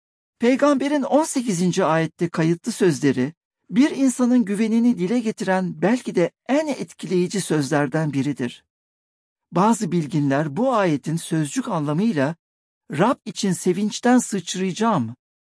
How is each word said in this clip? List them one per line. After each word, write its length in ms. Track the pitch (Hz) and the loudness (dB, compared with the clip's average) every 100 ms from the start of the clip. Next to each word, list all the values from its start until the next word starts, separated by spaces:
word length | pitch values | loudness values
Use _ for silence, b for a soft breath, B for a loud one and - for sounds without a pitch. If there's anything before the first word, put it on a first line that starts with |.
| _ _ _ - | _ _ _ -2
Peygamberin 640 | 233 269 285 269 277 294 | 2 4 4 2 2 0
on 200 | 240 294 | 2 2
sekizinci 640 | 320 269 240 170 185 185 151 | 2 -2 -2 0 0 2 2
ayette 440 | 160 160 - 170 | 2 0 -4 -4
kayıtlı 420 | - 165 170 240 | 0 0 0 -4
sözleri, 600 | - 185 127 143 127 135 - _ _ - | 0 0 2 0 0 -2 -6 _ _ -4
bir 220 | 196 311 | 2 2
insanın 540 | 254 269 247 247 247 196 | 2 0 2 2 2 2
güvenini 520 | 202 226 226 240 180 | 0 0 2 2 2
dile 220 | 180 247 | 0 0
getiren 640 | 277 - 190 185 180 156 | -2 -4 -2 0 -2 -2
belki 340 | 180 254 - - | 0 0 -2 0
de 160 | 165 _ - | -2 _ -2
en 200 | 285 311 | -2 0
etkileyici 720 | 220 196 - 160 180 180 196 | -6 -8 -10 -2 0 0 -2
sözlerden 720 | - 156 135 147 143 160 156 | -2 -2 0 0 0 -2 -2
biridir. 520 | 139 143 135 120 - _ _ _ _ _ _ _ _ - | -2 -2 -4 -6 -8 _ _ _ _ _ _ _ _ -6
Bazı 400 | 170 214 226 180 | 2 2 2 0
bilginler 680 | 175 147 151 143 135 156 147 | -2 0 0 2 0 -2 -2
bu 160 | 262 | 0
ayetin 420 | 226 180 143 - 170 | 2 2 0 -2 -6
sözcük 520 | - 160 143 262 247 | -4 -4 -2 -4 -4
anlamıyla, 680 | 170 147 151 226 151 139 170 _ _ _ _ - | -4 -2 0 0 0 -2 -4 _ _ _ _ -6
"Rab 240 | 147 220 285 214 | 0 0 0 -8
için 260 | - 196 | -4 -2
sevinçten 640 | 165 180 180 208 - 240 247 | 0 -2 0 -2 -2 2 2
sıçrayacağım, 1000 | - 196 - 180 190 170 226 170 113 123 _ _ _ | 2 -6 -6 -4 -4 -2 0 0 -2 -8 _ _ _